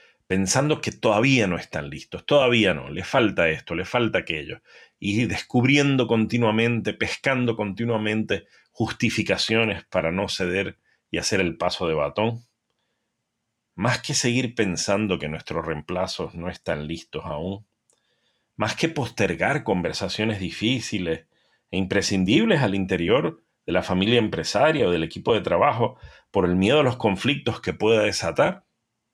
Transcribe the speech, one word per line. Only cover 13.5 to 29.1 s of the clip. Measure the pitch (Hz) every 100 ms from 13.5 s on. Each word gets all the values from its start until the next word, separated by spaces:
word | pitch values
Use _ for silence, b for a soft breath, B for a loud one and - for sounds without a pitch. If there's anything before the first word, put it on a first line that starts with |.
| _ _ -
Más | 113 120
que | -
seguir | 143 123 120 123 120
pensando | 101 82 - 101 104 90
que | 76
nuestros | 78 - 82 78
reemplazos | 76 76 90 95 - 80
no | 87 87
están | 82 - 76 76
listos | 82 - 78 -
aún, | 76 90 101 - _ _ _ _ _ _ _ _ -
más | 113
que | - 165
postergar | 151 117 - 95 85 110 143 117
conversaciones | 90 82 - 95 - 110 104
difíciles | 90 - 110 127 - 104 87 80 _ _ _ _ -
e | 95
imprescindibles | 95 101 - 98 92 143 226 165
al | 110 98
interior | 92 92 85 127 160 - _ _ -
de |
la | 90
familia | 90 92 101 120
empresaria | 107 82 - 104 147 156 98
o |
del | 85
equipo | 80 - -
de | 110
trabajo | - 87 139 117 110 B B B B
por | 101 87
el | 92
miedo | 98 151
a |
los | 131 120
conflictos | 110 95 127 139 - -
que | -
pueda | 78 104 113
desatar, | 104 98 85 80 156 185 _ _ _ _ _